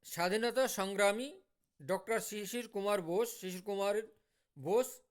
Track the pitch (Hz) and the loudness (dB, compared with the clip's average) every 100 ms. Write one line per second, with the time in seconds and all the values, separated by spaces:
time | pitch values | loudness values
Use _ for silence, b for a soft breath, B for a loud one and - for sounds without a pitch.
0 | - - 175 208 233 233 262 - 190 196 | -12 -2 0 2 2 2 2 2 -2 4
1 | 202 208 269 381 _ _ _ _ 139 185 | 4 4 -2 -10 _ _ _ _ -2 -2
2 | 190 220 - 214 196 233 226 202 196 202 | 2 0 0 -6 -4 -6 -6 -4 2 0
3 | 165 180 233 - 185 185 185 196 196 208 | 2 0 0 -2 -8 -8 -6 -2 2 0
4 | 220 - _ _ _ - 139 214 254 - | -2 -14 _ _ _ -10 0 2 2 -6
5 | _ | _